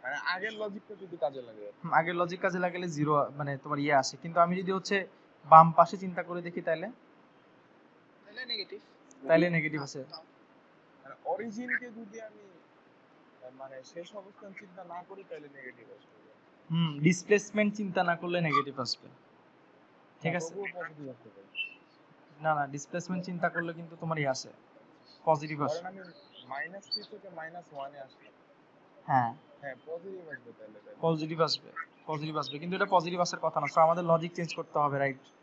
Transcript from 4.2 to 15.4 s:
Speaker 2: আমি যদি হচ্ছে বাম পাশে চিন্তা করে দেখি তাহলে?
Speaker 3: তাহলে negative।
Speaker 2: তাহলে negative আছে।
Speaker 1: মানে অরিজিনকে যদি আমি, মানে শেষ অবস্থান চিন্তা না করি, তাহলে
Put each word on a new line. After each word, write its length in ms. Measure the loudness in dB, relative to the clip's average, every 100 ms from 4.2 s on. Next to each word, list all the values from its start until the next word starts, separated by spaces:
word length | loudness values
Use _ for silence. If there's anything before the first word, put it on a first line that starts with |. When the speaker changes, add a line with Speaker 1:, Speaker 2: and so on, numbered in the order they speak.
| -4 4
Speaker 2:
আমি 160 | 4 4
যদি 100 | 0
হচ্ছে 360 | -2 0 -2 -2 -14 -20 -20 12
বাম 260 | 12 12
পাশে 260 | 8 6 6
চিন্তা 260 | -6 -6
করে 180 | -6 -6
দেখি 200 | -6 -6
তাহলে? 260 | -2 -2 -2
Speaker 3:
তাহলে 1600 | -10 -20 -20 -20 -20 -20 -20 -20 -20 -20 -20 _ _ -18 -14 -8
negative। 340 | -8 -8 -12 -16 -20 -20 -16 4
Speaker 2:
তাহলে 220 | 6 6
negative 320 | 2 0 -4
আছে। 220 | -6 -10 -14 -16 -20 -20 -20 -20 -20 -20 _ -20
Speaker 1:
মানে 120 | -20 -14 -6
অরিজিনকে 680 | -6 -6 -8 -4 -6 -6
যদি 300 | -14 -16 -16
আমি, 220 | -16 -18 -20 -20 -20 -20 -20 -20 _ -20 -20 -20 -20 -16
মানে 260 | -16 -16
শেষ 320 | -14 -14 -12 -14
অবস্থান 380 | -16 -18 -18 -18
চিন্তা 240 | -18 -18
না 200 | -14 -14 -14
করি, 140 | -18 -14
তাহলে 180 | -16